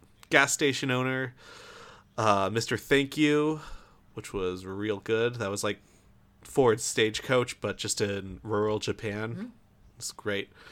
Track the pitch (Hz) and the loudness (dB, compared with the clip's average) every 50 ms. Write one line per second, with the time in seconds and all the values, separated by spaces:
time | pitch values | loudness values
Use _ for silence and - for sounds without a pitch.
0 | - - _ _ - - - 143 139 - - - 160 139 123 - - 135 127 127 | -20 -20 _ _ -6 2 4 4 4 4 2 2 2 2 0 0 0 0 0 0
1 | 127 131 131 131 131 123 127 - - - - - - - - - - - - - | 0 0 -2 -2 -4 -6 -8 -12 -20 -20 -20 -20 -20 -20 -20 -20 -20 -20 -20 -20
2 | - _ _ - 110 110 101 98 98 95 104 117 113 - 120 107 - - 139 139 | -20 _ _ 0 4 4 4 4 4 2 0 -2 -2 -2 -2 -4 0 4 4 4
3 | 139 135 - 151 151 147 147 147 151 156 156 151 147 - - - - - - _ | 4 2 0 2 4 4 4 4 2 0 -2 -4 -6 -14 -16 -16 -18 -20 -20 _
4 | _ _ - 113 110 - - 101 92 90 90 92 92 92 95 98 104 107 104 98 | _ _ -16 -14 -12 -8 -6 -4 -2 -2 -4 -4 -8 -10 -8 -6 -4 -2 -4 -4
5 | - - 113 110 117 120 120 120 110 98 101 101 - 104 104 - - - - - | -2 0 0 2 2 0 0 -2 -4 -4 -2 -2 -2 -2 -2 -4 -8 -20 -20 -20
6 | _ - - - _ _ _ _ - - - 143 135 120 107 107 - - - - | _ -20 -20 -20 _ _ _ _ -20 -4 2 4 6 6 6 4 0 -2 0 2
7 | 110 110 107 - - - 131 127 123 123 - - - 104 95 - - 104 - - | 2 2 2 0 -2 0 2 2 2 0 -4 -6 -6 -6 -6 -4 -4 -4 -2 -2
8 | 107 101 101 98 95 95 95 92 - 110 110 104 107 107 107 104 - - 101 - | -2 -2 -2 -4 -6 -10 -12 -12 -8 -4 0 0 0 0 0 -2 -2 -4 -4 -4
9 | - 107 101 107 110 113 117 185 214 247 - _ _ _ _ _ - - - - | -4 -6 -6 -6 -6 -6 -8 -8 -10 -12 -14 _ _ _ _ _ -20 -20 -18 -12
10 | - - - - - 107 101 98 98 - - - - - | -12 -12 -12 -8 -4 -2 -2 -2 -2 -6 -10 -20 -20 -20